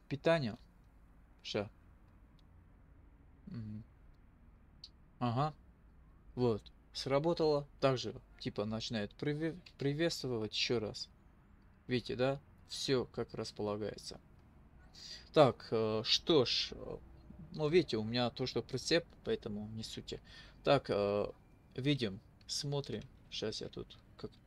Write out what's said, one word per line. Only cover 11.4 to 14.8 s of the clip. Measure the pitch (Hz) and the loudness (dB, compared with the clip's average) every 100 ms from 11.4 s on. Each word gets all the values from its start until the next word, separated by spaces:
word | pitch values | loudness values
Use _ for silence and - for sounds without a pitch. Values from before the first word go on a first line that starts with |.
| - - - - - | -20 -20 -20 -16 -2
Видите, | 123 - 113 | -2 0 0
да? | 131 139 - - - | 0 0 -8 -20 -12
Все | - - 127 - | -6 0 2 0
как | - 113 | -4 -6
располагается. | - 110 - 104 104 104 - - - - - - - - - | -6 -8 -4 -2 -2 -4 -6 -12 -16 -18 -20 -20 -20 -20 -20